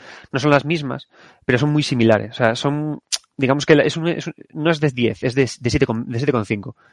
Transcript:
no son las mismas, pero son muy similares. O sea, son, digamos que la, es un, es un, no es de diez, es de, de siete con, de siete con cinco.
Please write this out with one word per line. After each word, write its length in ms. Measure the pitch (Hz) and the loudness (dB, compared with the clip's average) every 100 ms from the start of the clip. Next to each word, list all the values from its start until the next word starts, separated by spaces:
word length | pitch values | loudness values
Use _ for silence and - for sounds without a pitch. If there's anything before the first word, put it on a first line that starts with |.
| - - - | -20 -20 -8
no 60 | 139 | -2
son 120 | 147 | 2
las 140 | 143 135 | 2 2
mismas, 440 | 165 139 135 - _ - _ - | -4 -4 -8 -12 _ -20 _ 0
pero 120 | 123 | 2
son 140 | 147 | 2
muy 100 | 151 | 2
similares. 480 | 143 123 113 107 104 | 0 2 4 4 0
O 60 | - | -2
sea, 200 | 117 117 | 0 0
son, 440 | 143 147 151 147 _ - _ - | -2 -4 -6 -8 _ -10 _ -2
digamos 300 | 127 143 135 | 0 0 4
que 100 | 151 | 4
la, 60 | |
es 160 | 147 165 | 4 0
un, 120 | 165 | -4
es 180 | 170 - | -4 -8
un, 80 | - - | -14 -16
no 160 | 165 156 | -4 -2
es 100 | 160 | 0
de 120 | 151 | -2
diez, 320 | 123 117 107 | 0 -2 0
es 100 | 135 | -2
de, 160 | 123 123 - | 0 -2 -2
de 100 | 120 | -2
siete 160 | 101 139 | 0 0
con, 200 | 113 120 | 0 -4
de 120 | 117 | -2
siete 120 | 147 | 0
con 140 | 127 104 | 0 -2
cinco. 300 | 104 95 - _ | -6 -6 -18 _